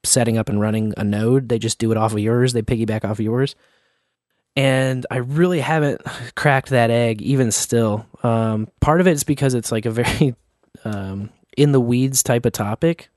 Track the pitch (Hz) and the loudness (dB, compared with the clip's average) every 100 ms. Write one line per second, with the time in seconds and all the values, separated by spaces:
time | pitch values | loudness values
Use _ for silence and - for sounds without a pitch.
0 | - 127 117 113 107 104 107 110 110 - | 0 0 2 0 0 -2 0 -2 -4 -2
1 | 104 104 110 135 123 117 113 - 113 110 | -2 0 2 2 0 -2 -2 -2 0 0
2 | 110 110 107 120 127 120 110 120 110 110 | 0 0 0 2 2 0 -2 -2 -2 -4
3 | 101 104 110 123 139 - _ _ _ _ | -4 -4 -2 0 -2 -6 _ _ _ _
4 | _ _ _ _ _ - 135 131 131 131 | _ _ _ _ _ 0 2 2 0 -4
5 | - 127 123 147 180 175 127 160 147 110 | -4 -6 -4 0 2 0 0 0 0 -2
6 | - - 120 - 151 131 - 131 117 117 | -8 -12 -12 -2 2 2 2 2 4 2
7 | 117 107 - 139 120 - - 117 113 104 | 2 0 0 2 2 0 0 0 2 -2
8 | - - 120 113 113 107 110 _ - 165 | -8 -4 0 0 0 -2 -6 _ 2 4
9 | 185 147 - 143 139 123 - 113 117 113 | 4 2 -2 0 0 0 -2 -4 -2 -2
10 | 117 - 143 120 _ _ _ - 110 104 | -2 2 0 0 _ _ _ -14 -10 -8
11 | 95 98 104 _ _ - 147 135 120 123 | -8 -10 -12 _ _ 2 4 4 2 0
12 | 131 135 - 120 117 - 101 110 165 165 | 0 0 0 2 0 -2 -4 0 -2 -2
13 | - | -12